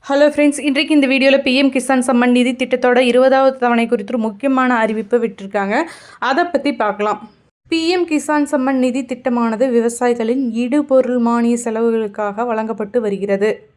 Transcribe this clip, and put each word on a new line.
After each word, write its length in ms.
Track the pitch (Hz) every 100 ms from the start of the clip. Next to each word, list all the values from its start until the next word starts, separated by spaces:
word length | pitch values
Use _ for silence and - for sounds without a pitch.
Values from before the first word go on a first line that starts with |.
| -
ஹலோ 160 | 277 294
ஃப்ரெண்ட்ஸ், 320 | 294 294 285
இன்றைக்கு 360 | 277 269 302 311
இந்த 120 | 269
வீடியோல 340 | 269 269 277
பி 140 | 277 254
எம் 160 | 277
கிசான் 320 | 262 254 262 247
சம்மன் 240 | 240 247
நிதி 200 | 247 247
திட்டத்தோட 460 | 254 254 247 247 247
இருபதாவது 600 | 254 254 262 269 269 262
தவணை 300 | 247 233 233
குறித்து 260 | 233 202
ஒரு 100 | 247
முக்கியமான 640 | 220 202 269 262 254 240 220
அறிவிப்பை 340 | 220 208 240
விட்டிருக்காங்க. 560 | 226 - 196 208 196 233 330 - - -
அதை 240 | 240 269
பத்தி 300 | 349 262 285
பார்க்கலாம். 560 | - 214 202 214 208 220 _ _ _ _
பி 200 | 330 330
எம் 180 | 359 339
கிசான் 400 | 302 - 302 285
சம்மன் 300 | 294 262 269 254
நிதி 160 | 247
திட்டமானது 680 | 254 247 254 240 233 220 262 233
விவசாயிகளின் 760 | 226 233 247 240 226 254 254
இடுபொருள் 680 | 226 240 294 294 262 240 247
மானிய 400 | 233 233 233 240
செலவுகளுக்காக 840 | 240 220 233 226 214 208 208 202 240
வழங்கப்பட்டு 560 | 220 220 226 208 247
வருகிறது. 680 | 220 196 196 196 208 208 -